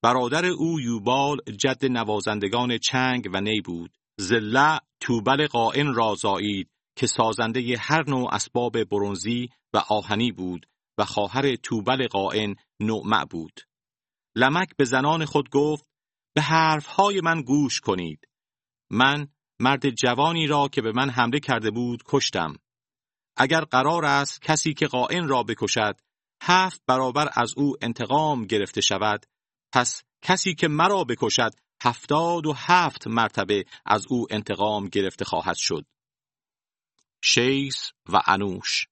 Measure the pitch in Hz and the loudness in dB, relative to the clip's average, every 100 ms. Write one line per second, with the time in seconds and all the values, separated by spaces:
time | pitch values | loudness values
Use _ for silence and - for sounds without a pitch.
0 | 120 127 123 151 180 180 165 165 120 117 | 4 2 2 0 0 0 0 0 -2 -2
1 | 101 131 139 143 - 101 135 131 135 123 | 2 2 2 -2 -6 -2 0 2 0 0
2 | 107 107 98 104 98 113 123 117 - 131 | 0 -2 0 -2 0 0 -2 -2 -2 0
3 | 131 127 101 95 101 110 90 85 85 _ | 0 -2 -2 -4 -2 -2 -4 -10 -10 _
4 | _ - 95 117 107 123 147 156 _ _ | _ -10 0 0 2 2 4 2 _ _
5 | - 117 107 139 151 117 113 135 147 117 | -2 0 2 2 2 2 0 2 0 2
6 | 113 101 110 98 104 101 90 _ _ - | 0 0 0 0 -2 -4 -8 _ _ -4
7 | 123 - 113 107 113 127 120 120 - 156 | -2 2 0 0 -2 -2 -4 -4 0 0
8 | 147 131 123 101 - 123 120 113 107 101 | 2 -2 -2 -4 -2 -2 -2 -2 -2 -2
9 | 101 95 92 120 120 _ _ 107 - 107 | -2 -4 -4 -4 -6 _ _ -2 0 -2
10 | 98 107 120 104 92 87 _ _ _ - | 0 0 0 -2 -6 -8 _ _ _ -4
11 | 101 - 101 123 139 123 - 117 101 131 | -4 0 -2 0 0 -2 -4 -4 0 0
12 | 120 101 98 107 107 98 _ _ 107 110 | 0 0 0 0 -2 -6 _ _ -2 -2
13 | 92 107 71 85 78 - - _ _ _ | 0 0 0 -8 -12 -16 -20 _ _ _
14 | _ _ _ - 127 160 185 - 135 127 | _ _ _ 0 2 2 -2 0 0 2
15 | 139 160 156 147 143 139 147 151 _ _ | 0 0 0 -2 0 0 0 -2 _ _
16 | _ _ _ - 143 160 160 156 - - | _ _ _ -2 2 4 4 2 -2 2
17 | 202 196 165 165 123 143 139 - - 92 | 2 2 0 -2 2 2 2 -2 -2 -2
18 | 87 76 _ _ _ _ _ _ _ 104 | -4 -10 _ _ _ _ _ _ _ 2
19 | 131 143 143 _ _ _ 120 139 143 117 | 2 2 -6 _ _ _ 0 2 0 0
20 | 127 123 151 170 156 147 139 - 113 110 | 0 2 0 0 0 0 0 -2 -2 -2
21 | 135 123 120 139 - 120 110 110 123 120 | -2 0 0 0 -2 -2 0 -2 -4 -6
22 | - 139 - 95 82 73 _ _ _ _ | -2 0 0 -4 -4 -8 _ _ _ _
23 | _ _ _ - 131 160 156 127 135 170 | _ _ _ 0 2 2 0 0 2 0
24 | 151 143 139 - - 156 - 143 156 127 | 2 0 0 -8 -2 0 0 -2 -2 0
25 | 123 175 165 135 110 110 107 - 107 98 | -2 -2 0 0 0 -2 -2 0 0 -2
26 | _ _ _ _ - 180 185 - - 127 | _ _ _ _ 2 2 2 -4 0 0
27 | 131 127 147 - 117 - 143 127 113 113 | 2 0 0 0 -2 0 -2 -2 -6 -6
28 | 113 139 156 139 104 107 95 - - 98 | 0 0 2 -2 -2 -2 -2 -2 0 0
29 | - 104 _ _ _ _ _ 131 123 - | 0 -2 _ _ _ _ _ 0 2 -2
30 | _ _ - 185 - 165 170 151 175 202 | _ _ 0 0 2 0 0 4 2 2
31 | 143 117 113 - 117 - _ _ 123 120 | 0 0 0 2 0 -2 _ _ 0 0
32 | - 175 170 170 156 135 - 180 165 - | 0 0 2 0 -2 -6 4 4 4 -4
33 | - 113 110 - 98 104 90 - - 107 | -4 0 0 0 0 0 -2 -12 0 0
34 | 98 127 110 107 104 98 104 107 98 101 | 0 -4 -2 -4 -4 -2 0 0 -2 -2
35 | 95 - 95 85 92 85 - 82 - _ | -2 -4 -4 -4 -2 -2 -2 -4 -8 _
36 | _ _ _ _ _ _ _ _ _ _ | _ _ _ _ _ _ _ _ _ _
37 | _ _ - - 123 139 139 - - _ | _ _ 0 2 4 2 -2 -6 -10 _
38 | - 90 - 98 101 90 - - - | 0 2 4 0 0 -6 -4 -4 -6